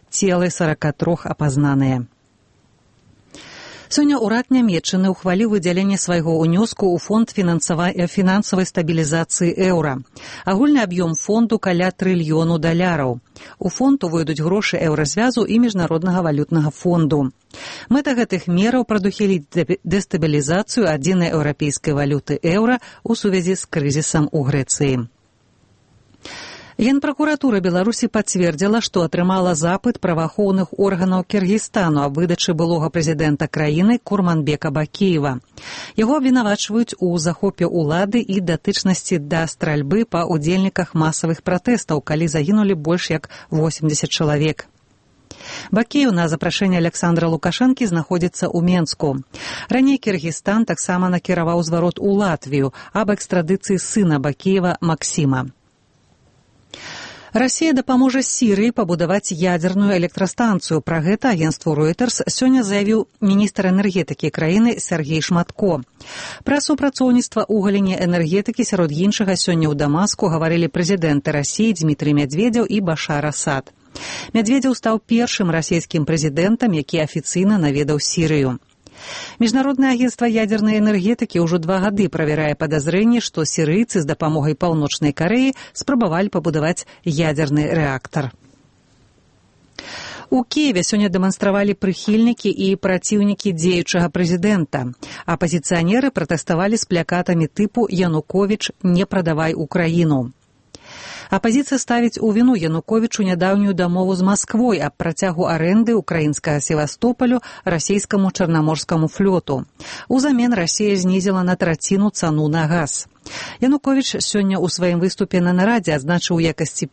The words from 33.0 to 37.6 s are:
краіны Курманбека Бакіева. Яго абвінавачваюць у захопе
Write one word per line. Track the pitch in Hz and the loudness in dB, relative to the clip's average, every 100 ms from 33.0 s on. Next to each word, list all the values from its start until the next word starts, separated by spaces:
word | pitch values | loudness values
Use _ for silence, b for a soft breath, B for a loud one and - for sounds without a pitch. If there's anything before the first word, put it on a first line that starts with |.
| 156 151 156 147 156 | -2 0 0 0 -2
краіны | 160 151 156 202 240 | -2 0 2 2 2
Курманбека | - 202 175 160 143 147 160 | 0 0 2 0 0 -2 -2
Бакіева. | 151 151 - 190 160 139 123 - B B B B - | -2 -4 0 2 2 0 -4 -10 B B B B -2
Яго | 220 302 | 0 2
абвінавачваюць | 262 254 208 208 - 220 233 - | 2 2 2 -2 -2 -2 -2 -2
у | 180 170 | -2 0
захопе | 156 170 196 - | -2 -2 -2 0